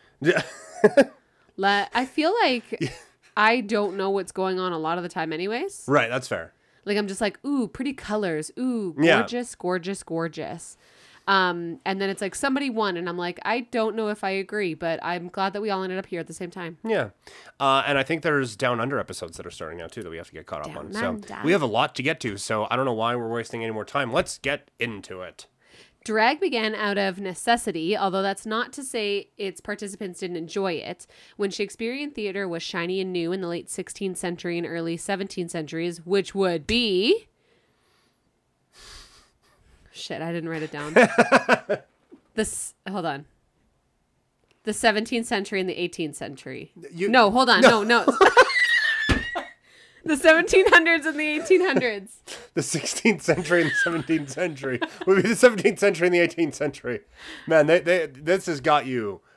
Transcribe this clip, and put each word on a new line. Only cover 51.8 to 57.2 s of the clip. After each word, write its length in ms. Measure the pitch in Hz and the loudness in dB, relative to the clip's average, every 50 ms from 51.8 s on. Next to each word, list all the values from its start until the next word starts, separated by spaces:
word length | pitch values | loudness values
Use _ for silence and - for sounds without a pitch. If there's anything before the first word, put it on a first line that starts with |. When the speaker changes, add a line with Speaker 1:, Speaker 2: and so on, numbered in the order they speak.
| 254 233 208 202 196 - - - _ | 2 0 -2 -4 -10 -14 -20 -20 _
Speaker 1:
<laughs> 280 | - - - - - _ | -16 -16 -16 -18 -6 _
The 60 | 170 131 | -4 -4
sixteenth 580 | - - 147 - - - - - 226 202 156 - | -2 -4 -4 -4 -4 -6 0 2 2 2 2 2
century 380 | - 151 165 180 151 175 170 165 | 0 0 0 2 2 2 4 4
and 80 | 143 | 2
the 40 | - | 2
seventeenth 540 | - - 175 170 156 - - 160 156 143 135 | 0 0 0 0 -2 -2 0 -2 -2 -2 -4
century 500 | 131 160 185 170 151 131 139 135 127 123 320 - - - - 185 | -4 -4 -4 -4 -4 -6 -6 -6 -4 -4 -4 -6 -8 -4 2 4
would 160 | 196 190 - | 4 6 6
be 60 | 220 | 4
the 60 | 226 | 4
seventeenth 440 | - - 247 226 190 - 214 190 - | 6 6 6 6 6 2 2 2 4
century 280 | 202 202 180 156 175 180 | 2 2 4 4 2 4
and 60 | 180 | 4
the 60 | 175 | 4
eighteenth 340 | 175 165 170 - 170 147 - | 4 2 2 0 -2 -2 0
century. 440 | - 151 143 131 - - 123 120 104 - _ _ - | -2 -4 -4 -4 -6 -6 -6 -6 -6 -8 _ _ -20